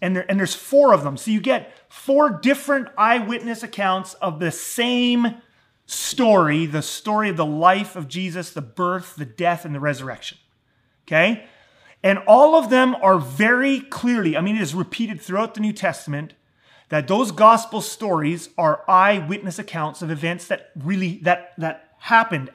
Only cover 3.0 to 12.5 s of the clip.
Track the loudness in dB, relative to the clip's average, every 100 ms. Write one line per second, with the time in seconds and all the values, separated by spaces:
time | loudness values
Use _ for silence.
3 | 2 2 0 -6 -6 -10 -10 -4 -2 -2
4 | -6 -8 -6 -4 -6 -6 -10 -4 -2 0
5 | 2 2 0 -4 _ _ _ _ _ -10
6 | -8 0 4 4 4 0 -2 -4 -6 -10
7 | -4 -2 -2 -2 -4 2 2 2 -2 -10
8 | -10 -8 -8 -8 -10 -12 -12 -4 -4 -4
9 | -10 -14 -14 -4 -2 -2 -6 -6 -4 -4
10 | -8 -12 -16 -18 _ _ _ _ _ _
11 | -2 2 2 0 -10 _ _ _ _ _
12 | 0 0 6 8 8